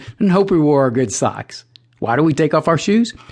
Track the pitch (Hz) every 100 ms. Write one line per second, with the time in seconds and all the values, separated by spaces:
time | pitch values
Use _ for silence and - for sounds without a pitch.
0 | - - 202 180 196 175 147 143 131 120
1 | 120 - 117 - - - - - _ -
2 | - 123 160 147 156 156 160 160 - 220
3 | 233 - -